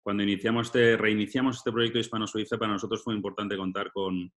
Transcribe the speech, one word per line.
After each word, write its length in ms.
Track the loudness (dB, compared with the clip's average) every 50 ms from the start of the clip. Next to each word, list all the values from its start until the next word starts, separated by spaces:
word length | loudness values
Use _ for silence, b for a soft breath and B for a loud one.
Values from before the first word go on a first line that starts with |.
Cuando 220 | _ -2 0 0 2
iniciamos 460 | 2 0 0 0 0 0 0 0 0
este, 280 | 4 6 6 6 6
reiniciamos 600 | 6 4 2 2 2 0 0 0 0 0 0 -2
este 160 | -2 -4 -4 0
proyecto 260 | 0 0 2 2 -2
de 40 | -2
Hispano 260 | -2 -2 -4 -4 -2
Suiza, 280 | -2 -4 -4 -2 -2
para 140 | -2 0 0
nosotros 320 | 0 -2 -2 -4 -4 -4 -2
fue 140 | -4 -4
importante 400 | -2 -4 -6 -6 -6 -4 -4 -4
contar 340 | -2 -2 -4 -4 -4 -6 -6
con 420 | -4 -4 -4 -2 -2 -4 -6 -8 _